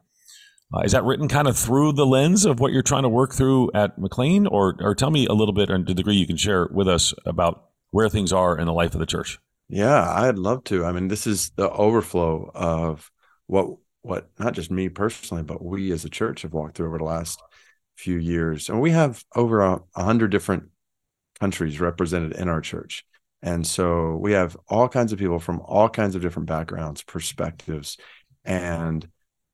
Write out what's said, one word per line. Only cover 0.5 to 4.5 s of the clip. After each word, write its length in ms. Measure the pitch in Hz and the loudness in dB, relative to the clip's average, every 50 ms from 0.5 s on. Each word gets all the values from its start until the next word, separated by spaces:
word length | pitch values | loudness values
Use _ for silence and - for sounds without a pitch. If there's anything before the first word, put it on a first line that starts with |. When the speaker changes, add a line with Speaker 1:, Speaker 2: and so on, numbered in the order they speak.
| _ _ _ - - | _ _ _ -8 -4
Speaker 1:
Uh, 60 | - | -2
is 120 | - 101 98 | 0 2 2
that 120 | 131 98 | 2 2
written 240 | 120 127 - 151 139 | 2 0 0 0 0
kind 180 | 127 143 147 | 0 2 2
of 100 | 139 113 | 2 0
through 360 | - - 113 123 139 147 151 147 | 0 0 2 2 4 4 2 2
the 140 | 143 147 | 2 4
lens 380 | 131 131 131 143 165 185 214 190 | 4 4 4 4 4 4 4 4
of 140 | 196 135 117 | 4 2 2
what 140 | 135 131 - | 2 2 2
you're 100 | 127 127 | 2 2
trying 220 | - 143 131 135 | 2 2 2 2
to 40 | 123 | 2
work 240 | 113 123 135 131 - | 2 2 2 2 2
through 380 | - 135 131 135 131 123 - - | 2 2 4 4 4 4 2 2
at 240 | 104 104 98 - | 2 2 0 0
McLean, 520 | - 92 95 - - 127 151 185 202 208 | -4 -6 -4 -2 0 2 2 4 4 4
or, 260 | - | 4